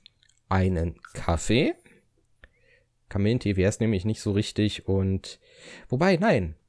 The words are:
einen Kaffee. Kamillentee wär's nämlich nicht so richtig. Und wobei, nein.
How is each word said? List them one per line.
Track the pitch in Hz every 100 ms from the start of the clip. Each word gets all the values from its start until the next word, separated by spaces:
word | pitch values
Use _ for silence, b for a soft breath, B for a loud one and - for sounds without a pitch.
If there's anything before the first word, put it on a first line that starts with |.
| b b b _ _
einen | 95 92 90 85 - -
Kaffee. | - - 85 - 110 226 359 b b _ _ _ _ b b b b b _ _
Kamillentee | 98 101 123 104 98
wär's | 92 -
nämlich | 113 101
nicht | 101 110
so | -
richtig. | 101 104 - 107 - -
Und | 98 95 95 - - B B B B B
wobei, | 127 185 170
nein. | 220 139 85 -